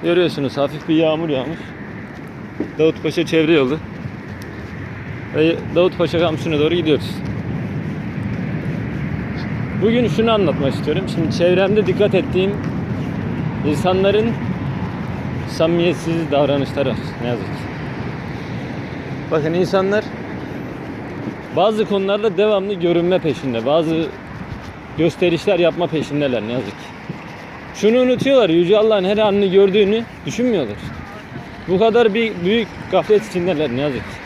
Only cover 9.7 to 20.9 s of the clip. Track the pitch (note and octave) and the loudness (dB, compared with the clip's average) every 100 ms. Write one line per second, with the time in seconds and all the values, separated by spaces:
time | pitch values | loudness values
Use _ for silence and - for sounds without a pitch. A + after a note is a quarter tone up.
9.7 | - G3 A#3 A3+ E3 A3+ A3 F3+ C3+ C3+ | 0 2 4 2 2 4 4 4 2 0
10.7 | - - D#3+ F#3+ - D#3 - F3 F3+ F#3+ | 0 0 0 0 0 0 2 4 4 4
11.7 | G#3 F#3 F#3 G#3 F#3+ D3 F3+ F#3+ G3+ - | 4 2 4 4 4 2 2 0 0 -4
12.7 | - - - - - - - - - C#3+ | -4 -4 -4 -4 -4 -4 -4 -4 -2 0
13.7 | C#3+ F3+ F#3 G3 G#3 A3+ A3+ - - - | 2 2 4 4 4 2 0 -4 -4 -4
14.7 | - - - - - - - - - E3 | -4 -4 -4 -6 -6 -4 -6 -6 0 2
15.7 | E3+ E3+ D#3 - E3 D#3 C#3 C#3+ C#3+ C3+ | 4 2 0 -2 -2 0 2 2 2 0
16.7 | - C3+ A2 - - A#2+ A#2+ F#2+ G2+ - | -2 -2 -2 -6 -6 -4 -4 -4 -6 -8
17.7 | - - - - - - - - - - | -8 -8 -8 -8 -8 -8 -10 -8 -8 -8
18.7 | - - - - - - D#3+ D3 E3+ E3+ | -8 -10 -10 -10 -8 -4 -2 0 0 2
19.7 | G3 F#3+ G#3 G#3+ - - - - - - | 2 2 0 -2 -10 -10 -10 -10 -10 -10
20.7 | - - | -10 -10